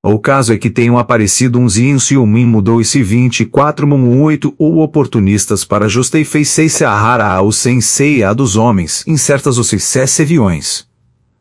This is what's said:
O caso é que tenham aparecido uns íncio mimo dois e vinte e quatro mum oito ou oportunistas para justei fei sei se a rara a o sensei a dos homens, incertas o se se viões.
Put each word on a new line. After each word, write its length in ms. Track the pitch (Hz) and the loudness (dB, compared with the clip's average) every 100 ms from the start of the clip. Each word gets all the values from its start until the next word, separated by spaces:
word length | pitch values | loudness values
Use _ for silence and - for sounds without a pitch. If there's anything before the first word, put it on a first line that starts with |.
O 160 | - 107 | -2 0
caso 360 | 120 139 117 | 0 0 0
é 20 | 107 | 0
que 140 | - | -2
tenham 260 | 90 117 120 | 0 2 2
aparecido 640 | 113 120 104 - 127 120 | 2 0 0 0 0 2
uns 180 | 123 95 | 0 2
íncio 500 | 127 139 - 139 110 | 0 0 0 2 2
mimo 360 | 113 120 113 | 2 2 2
dois 320 | 98 117 110 | 2 2 0
e 80 | 139 | 0
vinte 380 | 101 113 123 - | 0 2 0 0
e 40 | |
quatro 420 | 113 - 147 147 147 | -2 0 0 0 0
mum 360 | 139 123 127 | 2 2 2
oito 320 | 156 151 - - | 2 0 -4 -2
ou 220 | 156 165 | 0 2
oportunistas 840 | 156 156 123 117 98 104 - 101 | 0 0 0 0 2 0 0 -4
para 280 | - 104 107 | -2 -2 0
justei 340 | 110 127 160 | -2 -2 -2
fei 180 | 147 151 | -2 -2
sei 280 | 147 - 156 | -2 0 0
se 160 | - 143 | 0 0
a 120 | 104 | 0
rara 280 | 110 120 104 | 0 0 0
a 160 | 92 | 0
o 100 | 101 | 0
sensei 720 | 110 123 123 110 - 143 143 | 0 0 0 0 0 0 0
a 80 | 98 | 0
dos 240 | 113 131 104 | 0 0 0
homens, 480 | 117 123 165 - - | 2 0 -2 -6 -4
incertas 520 | 156 - 139 147 123 | -2 0 -2 0 -2
o 60 | |
se 140 | 113 104 | -2 -4
se 460 | - 131 131 - | -4 -2 -2 0
viões. 640 | 151 165 101 80 - - - _ _ _ _ _ | 0 2 0 -2 -6 -10 -12 _ _ _ _ _